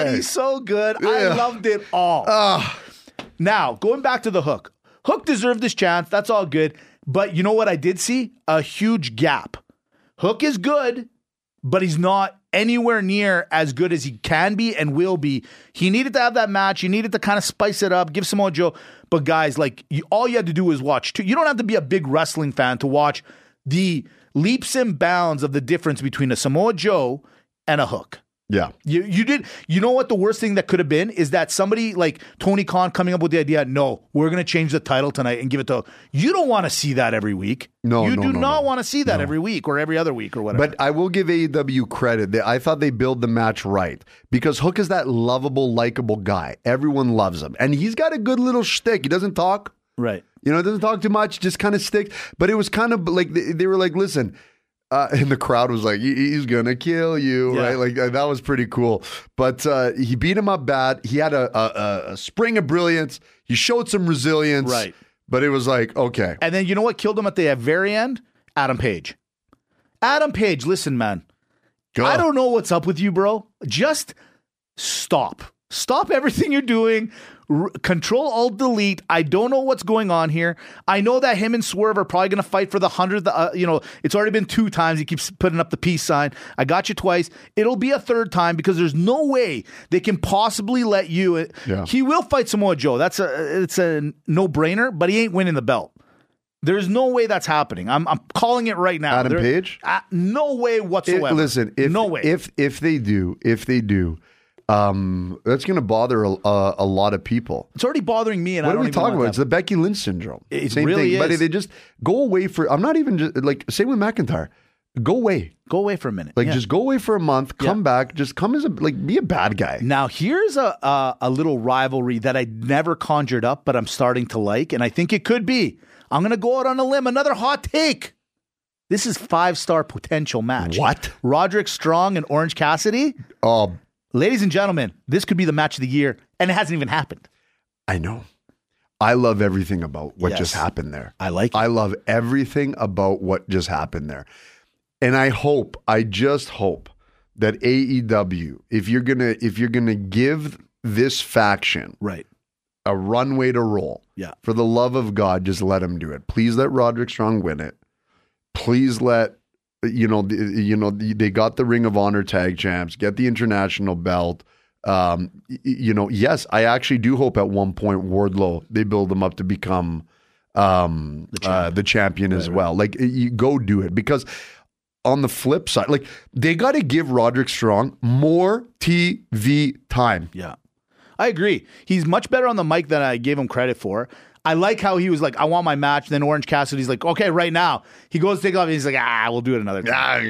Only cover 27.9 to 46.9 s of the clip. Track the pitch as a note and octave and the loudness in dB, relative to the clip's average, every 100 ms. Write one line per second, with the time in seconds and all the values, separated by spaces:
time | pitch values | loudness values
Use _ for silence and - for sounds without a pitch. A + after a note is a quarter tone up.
27.9 | - - - _ _ - G2 E2 - - | -4 -12 -20 _ _ -2 -2 -2 -6 -2
28.9 | E3 G3+ F3+ A3+ C#4+ - - - F3 A3+ | -2 0 0 2 0 -4 -14 -2 0 2
29.9 | B3+ B3+ G#3 G3+ A3 A3+ G3 - F3+ D#3 | 2 2 2 0 0 0 0 0 0 2
30.9 | D3+ G#3 G3+ D3+ E3+ D#3 - F#3+ A3 A3+ | 0 0 0 0 0 0 0 0 0 0
31.9 | F3+ E3 - - - F#3+ G3 G3 F3+ F3+ | 0 -2 -2 -12 -4 0 0 2 0 0
32.9 | F3+ F3+ F3+ E3 E3 C#3+ D#3 C3 C3+ C#3 | 0 0 0 2 2 2 0 0 0 0
33.9 | A2 _ D3 D#3 F3+ E3 E3+ D#3+ D3 - | -2 _ 0 0 0 0 0 0 -2 0
34.9 | C3 C#3+ C3+ B2 A#2+ C3 C3+ A#2+ B2 - | 0 0 -2 -2 -2 -2 -4 -2 -4 -4
35.9 | - - C#3 A#3+ F#4 D4 A3 E3 - D3 | -14 -8 -2 0 2 2 2 0 -2 -2
36.9 | C3 A#2 A2 G#2 F#2+ G2 B2+ - _ A#2+ | 0 2 0 -2 -2 -4 -6 -8 _ 0
37.9 | A#2 A2 - - - C4+ D4+ C#4 C4 A3+ | 2 2 2 0 0 0 0 0 -2 -2
38.9 | C#4+ C4 E3 C#3+ D#3 G3 F#3+ D#3 C#3+ D#3 | -2 0 0 -2 -2 -2 -4 -2 -2 0
39.9 | D#3+ E3 B2 G#2+ A#2+ G#2+ A#2 D3 - C#3+ | 0 -2 -4 -6 -6 -2 0 0 0 -2
40.9 | D3+ F#3 F#3 E3+ E3+ D#3+ C#3+ C#3 C3 A2+ | 0 0 0 0 0 0 -2 -2 -2 -2
41.9 | - B2 A#2 G2 A2 G#2 B2 D#3+ D#3 D3 | -2 0 2 0 0 0 0 0 0 0
42.9 | A#2 B2+ B2+ A#2 A#2 A2+ G#2+ G2 G2 F2 | 0 0 0 0 0 0 -2 -2 0 0
43.9 | B1 - - _ B2+ D#3 C3+ D#3+ F#3 F3+ | -6 -16 -20 _ 0 2 0 0 0 0
44.9 | F#3 C#3 A#2+ A#2 B2+ C#3 C3 C3 A#2 A#2+ | 0 0 0 0 0 -2 0 0 2 0
45.9 | A#2 A#2+ G#2+ G2 F#2+ C#2 - A#2+ C3 D3 | 0 -2 -2 0 -2 -4 -6 -2 0 0